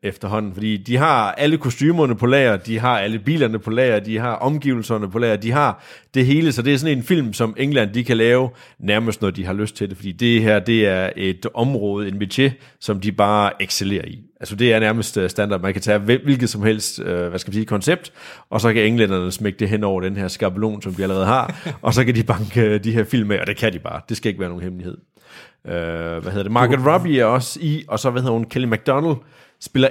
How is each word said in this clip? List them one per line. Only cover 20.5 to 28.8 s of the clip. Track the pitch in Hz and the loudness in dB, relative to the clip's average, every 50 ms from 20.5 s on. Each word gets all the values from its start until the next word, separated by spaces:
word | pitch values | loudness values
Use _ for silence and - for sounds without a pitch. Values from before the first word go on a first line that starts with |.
| 92 101 110 110 104 104 | -2 -2 -2 -4 -4 -6
som | - 98 92 | -8 -8 -6
de | 92 | -4
allerede | 95 95 95 95 95 | -2 -2 0 2 2
har, | 101 123 131 123 - - - - 165 | 2 2 2 0 -2 -6 -10 -10 -10
<laughs> | - - | -8 -4
og | - 110 - | -2 0 2
så | 127 127 | 4 4
kan | 120 117 | 4 2
de | 113 | 0
banke, | 107 - 104 90 107 - - 123 | 2 0 0 -2 -2 -2 2 2
øh, | 113 107 107 104 98 | 4 4 2 2 0
de | 113 | 0
her | 113 117 104 | 0 0 0
film | - - 120 107 101 | 2 0 0 0 0
af, | 104 95 | -2 -2
og | - | -2
det | 98 104 | -4 -4
kan | - 120 110 | 0 0 -2
de | 92 78 | -2 -2
bare. | - 82 80 78 - - | -10 -10 -10 -10 -8 -8
Det | 113 | -8
skal | - - 110 | -4 -4 -4
ikke | 92 - | -4 -4
være | 95 87 | -6 -8
nogen | 87 87 87 | -8 -8 -8
hemmelighed. | 92 90 90 87 90 - - _ _ _ _ _ - - - - - _ _ - | -10 -10 -10 -12 -12 -14 -14 _ _ _ _ _ -20 -20 -20 -20 -20 _ _ -12
Øh, | - | -8
hvad | 87 87 82 82 82 82 82 85 82 82 | -6 -6 -4 -4 -6 -6 -6 -6 -8 -8
hedder | 76 90 98 101 | -8 -6 -6 -4
det? | 95 101 | -2 0
Margaret | 113 120 123 120 139 135 127 147 165 | 2 4 4 4 2 2 2 2 2
Robbie | 180 175 170 143 127 | 2 2 2 2 4
er | 117 | 4
også | 107 120 127 123 - - - | 4 2 2 -2 -4 -8 -4
i, | 165 151 151 156 - - | -4 -2 -2 -4 -4 -6
og | - 131 | -6 -2
så, | - 131 | -2 -2
hvad | 120 127 | -2 0
hedder | 127 131 113 | 0 0 0
hun, | 117 113 | -2 -2
Kelly | - - 127 127 | -4 -4 -2 -2
MacDonald, | 120 110 107 | 0 -2 0